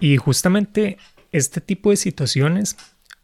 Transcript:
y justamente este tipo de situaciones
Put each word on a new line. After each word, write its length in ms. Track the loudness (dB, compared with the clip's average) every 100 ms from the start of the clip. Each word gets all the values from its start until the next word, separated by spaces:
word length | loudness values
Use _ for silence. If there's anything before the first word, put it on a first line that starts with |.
y 160 | 2 2
justamente 800 | 2 0 2 0 0 -2 -2 -4 -18 _ _
este 280 | -4 -2 -6
tipo 300 | -6 -2 0
de 60 | 0
situaciones 840 | -2 -4 -4 0 0 0 -4 -8 -18 _ _ -20